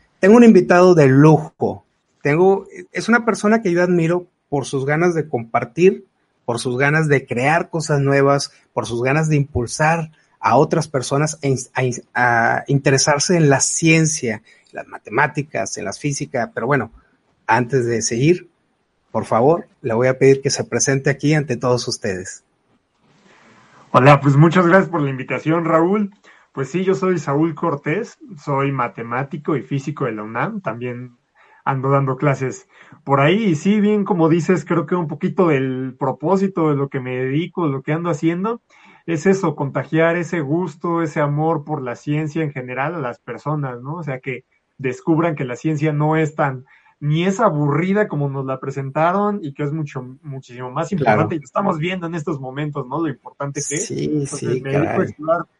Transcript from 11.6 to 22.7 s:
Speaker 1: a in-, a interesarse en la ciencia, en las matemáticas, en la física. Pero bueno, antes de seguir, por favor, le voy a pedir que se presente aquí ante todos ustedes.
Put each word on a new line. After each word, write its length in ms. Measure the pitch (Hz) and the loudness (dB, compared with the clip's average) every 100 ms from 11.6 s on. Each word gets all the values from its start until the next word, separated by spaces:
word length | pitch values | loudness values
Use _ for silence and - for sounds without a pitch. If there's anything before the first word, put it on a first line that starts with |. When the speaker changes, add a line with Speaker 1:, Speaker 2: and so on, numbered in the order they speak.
| - | -4
Speaker 1:
a 80 | - | -4
in-, 180 | 127 120 - | -4 -4 -6
a 500 | 120 123 117 117 127 - | 0 2 2 2 0 0
interesarse 680 | 139 147 135 - 143 - 175 | 0 2 2 2 0 0 2
en 120 | 147 | 4
la 120 | 139 | 2
ciencia, 840 | - - 165 160 156 - 120 104 _ _ _ | 0 0 2 4 2 -2 -6 -6 _ _ _
en 60 | - | -16
las 100 | - | -14
matemáticas, 920 | - - 113 147 151 - 117 104 107 | -16 -6 -2 -2 -2 -6 -6 -6 -8
en 80 | 95 | -10
la 60 | |
física. 580 | - 147 139 - 123 113 | -6 -6 -6 -6 -6 -6
Pero 120 | - 120 | -4 0
bueno, 260 | 139 117 - _ _ _ _ - | 0 -2 -12 _ _ _ _ 0
antes 400 | 113 120 131 120 | 0 0 0 0
de 160 | 113 | -2
seguir, 460 | - 117 147 180 - _ _ _ _ _ _ | -2 2 2 2 -2 _ _ _ _ _ _
por 140 | 110 | -6
favor, 420 | 101 113 135 175 - _ | 0 2 4 2 -2 _
le 140 | 127 | -4
voy 140 | 113 127 | 0 0
a 100 | 131 | 4
pedir 240 | 135 135 | 4 4
que 80 | 139 | 0
se 140 | - | -4
presente 440 | 113 120 - 135 143 | -4 -2 0 0 0
aquí 220 | 139 143 | -2 0
ante 220 | 156 143 117 | 0 -2 -2
todos 320 | 127 123 120 | 0 0 -2
ustedes. 560 | - 110 92 92 - _ _ _ | -6 -6 -6 -8 -16 _ _ _